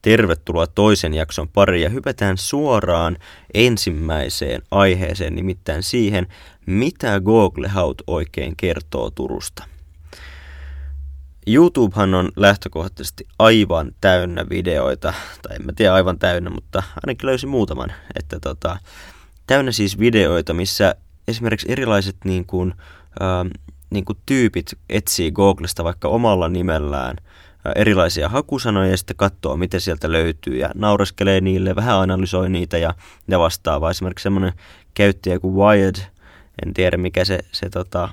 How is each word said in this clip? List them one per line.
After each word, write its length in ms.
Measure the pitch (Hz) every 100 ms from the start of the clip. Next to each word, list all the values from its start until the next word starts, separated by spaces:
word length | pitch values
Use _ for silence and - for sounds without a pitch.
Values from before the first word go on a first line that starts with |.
Tervetuloa 640 | 107 113 101 80 - 82 82
toisen 480 | - 104 104 82
jakson 340 | 78 78 - 73
pariin 340 | - 98 87
ja 60 | 80
hypätään 500 | 123 143 127 101 95
suoraan 760 | - 143 147 110 92 82 85 85 - - -
ensimmäiseen 1080 | 104 123 110 - 78 80 78 64 - 69 62 -
aiheeseen, 640 | 101 98 92 80 90 82
nimittäin 480 | 82 92 92 - 78
siihen, 440 | 90 - 104 101 87 - - _ -
mitä 540 | 95 139 - 123 101
Google-haut 840 | 95 113 95 73 80 98 82 - -
oikein 500 | 85 78 - 73 -
kertoo 540 | 92 - - 67 57
Turusta. 540 | - - - - - - - - - - - - - - - - - - - - - - - -
YouTubehan 680 | 123 170 147 110 101 98
on 140 | 92 90 -
lähtökohtaisesti 920 | 101 101 - 80 82 - 69 - - -
aivan 540 | 110 113 95 82 78 -
täynnä 460 | 98 90 90 85 85
videoita, 640 | 90 87 76 65 65 80 - - -
tai 140 | - -
en 100 | -
mä 60 | 76
tiedä 180 | 104
aivan 240 | 92 92 87
täynnä, 320 | 92 87 87
mutta 320 | - - - 95 - -
ainakin 200 | 127 131
löysin 220 | 127 135
muutaman, 440 | 135 98 - 64 - -
että 260 | - - -
tota, 380 | 69 67 - 90 - - - - - - -
täynnä 260 | 135 131
siis 260 | 113 101 95
videoita, 560 | 117 110 85 85 80
missä 400 | 82 95 - 98 - - - -
esimerkiksi 440 | 113 117 107 -
erilaiset 440 | 131 120 104 98 92
niin 220 | 95 92 87
kuin, 280 | 92 90 90 - - - -
ähm, 260 | 95 90 90 - - - -
niin 140 | 101
kuin 140 | 92 101 -
tyypit 460 | 135 113 87 - - -
etsii 440 | 104 - - 82
Googlesta 520 | 78 98 92 87 -
vaikka 240 | 85 87 76
omalla 400 | 113 117 95 82
nimellään, 680 | 87 90 78 73 71 62 -
äh, 540 | - - - _ -
erilaisia 540 | - 107 95 82 80 76
hakusanoja 640 | 127 - 139 117 104 95
ja 60 | 92
sitten 200 | - 98
katsoo, 400 | 98 - 80 73
mitä 240 | 90 90
sieltä 320 | 92 78 80
löytyy 440 | 82 82 78 - 64
ja 140 | 73
naureskelee 680 | - 104 101 98 - 101 95
niille, 360 | 95 95 92 92
vähän 200 | 117 101
analysoi 540 | 95 92 92 92 92
niitä 280 | 90 85 85
ja, 160 | 82 82 - - -
ja 100 | 92
vastaavaa. 520 | 82 - - 71 80
Esimerkiksi 320 | 87 92 -
semmoinen 300 | 98 98 92 - - - _
käyttäjä 440 | - 101 95 92 90
kuin 160 | 95
Wired, 420 | 95 101 104 95 92 - _ - - _ - -
en 80 |
tiedä 220 | 98 90 87
mikä 280 | 90 90
se, 140 | 92 92 -
se 180 | - 92
tota 380 | 87 90 90 87